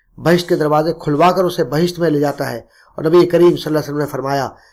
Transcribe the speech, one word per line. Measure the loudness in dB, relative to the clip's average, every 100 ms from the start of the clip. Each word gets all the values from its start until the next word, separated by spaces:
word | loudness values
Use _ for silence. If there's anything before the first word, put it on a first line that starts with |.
| _ -6
بہشت | 0 0 0
کے | -2
دروازے | 2 2 0
کھلوا | -4 -4 2 2
کر | 2
اسے | -2 -2
بہشت | -2 -2 -2 -2
میں | -2
لے | 0
جاتا | -2 -2 -8
ہے۔ | -10 -14 _ _ -6
اور |
نبی | 2 4 4
کریم | 4 4
صلی | 4 -2
اللہ |
علیہ | -2
وسلم | -2 -6
نے | -6
فرمایا | -6 -4 -4 -4 -10 _